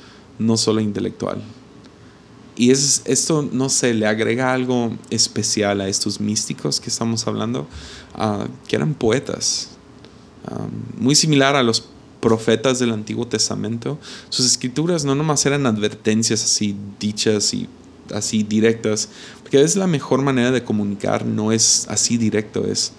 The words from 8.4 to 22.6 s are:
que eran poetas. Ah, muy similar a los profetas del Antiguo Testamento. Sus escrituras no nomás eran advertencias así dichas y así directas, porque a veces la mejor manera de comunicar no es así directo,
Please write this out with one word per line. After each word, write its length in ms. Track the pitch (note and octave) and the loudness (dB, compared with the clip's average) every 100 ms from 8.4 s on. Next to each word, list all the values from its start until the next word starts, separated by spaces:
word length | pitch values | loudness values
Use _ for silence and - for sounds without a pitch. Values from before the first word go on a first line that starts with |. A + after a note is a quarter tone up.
| A2 B2+ - | -6 -10 -4
que 80 | - | 0
eran 180 | D3+ | 0
poetas. 760 | C#3+ A2+ A2 - - - - - - - - - - - - - | 0 0 0 -2 -4 -2 -4 -8 -16 -20 -20 -20 -20 -20 -16 -10
Ah, 220 | - G#2+ A2 A2+ - | -8 -8 -8 -10 -2
muy 180 | B2+ D3 | 2 4
similar 400 | D#3+ C#3+ C3+ C#3+ | 6 6 6 4
a 80 | |
los 220 | A#2+ A2+ - - - - | 2 2 -4 -20 -20 -2
profetas 600 | A#2 A2+ A#2 A2+ C3+ B2+ | 2 2 4 2 2 2
del 120 | A#2+ | 0
Antiguo 340 | A2 G#2+ A2 A#2 | -2 -4 -6 -4
Testamento. 720 | A2+ - G#2 G#2 A#2 B2 D3 - - - | -2 -2 -2 -4 -4 -6 -8 -10 -18 -8
Sus 180 | - B2+ | 0 0
escrituras 600 | - B2+ C3+ E3 F3 C#3 | 0 -2 -2 0 0 2
no 100 | C3+ | 0
nomás 300 | D#3 D3 C#3+ | 2 2 2
eran 200 | C#3+ C3 | 2 2
advertencias 760 | G#2+ G#2 - A2+ A2 A2+ A2 | 2 0 0 0 2 2 0
así 320 | - - G#2 G2+ G2+ G2+ | 0 0 0 -4 -10 -6
dichas 540 | G#2+ G#2+ A#2 G#2+ - | -6 0 0 2 0
y 160 | G2 F#2 - - - - | -2 -8 -12 -20 -20 -10
así 280 | G#2+ - A2 | -6 -2 -2
directas, 680 | G#2 G#2+ A2 A2+ G#2+ G#2+ - - - - | 2 4 4 2 -2 -2 -6 -10 -20 -20
porque 140 | - C3+ | 2 4
a 40 | |
veces 160 | D#3 G3 | 4 4
la 80 | F#3 | 2
mejor 380 | D3+ - C3 | 0 0 0
manera 260 | C#3 C3 A#2+ | 2 2 2
de 140 | B2+ | 0
comunicar 640 | A#2 G#2+ G2+ G2+ G2+ G#2+ A2+ | 0 -2 -2 -2 -2 -2 -2
no 260 | A2 G#2+ | -2 0
es 340 | A2+ - - - | 2 2 2 0
así 280 | G#2+ - A#2 | -2 0 2
directo, 480 | A2 G#2+ G#2+ - | 2 0 -2 -4